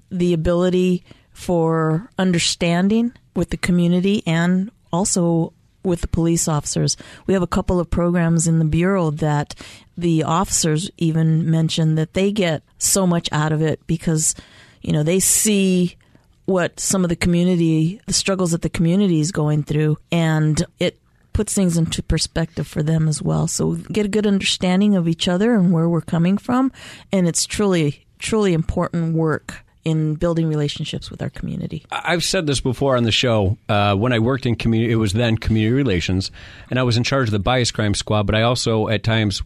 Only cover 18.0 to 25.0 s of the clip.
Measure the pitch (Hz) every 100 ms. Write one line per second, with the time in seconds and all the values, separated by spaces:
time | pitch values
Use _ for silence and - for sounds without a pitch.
18 | - 190 - 190 180 170 160 - 165 185
19 | 202 165 151 196 151 151 147 151 156 151
20 | - 170 160 156 156 151 175 _ 180 -
21 | _ _ _ - 208 - 185 165 160 -
22 | - 160 - - 165 - 147 - 151 160
23 | 156 151 160 156 160 - 160 165 - 190
24 | 208 214 208 196 196 - 185 185 208 196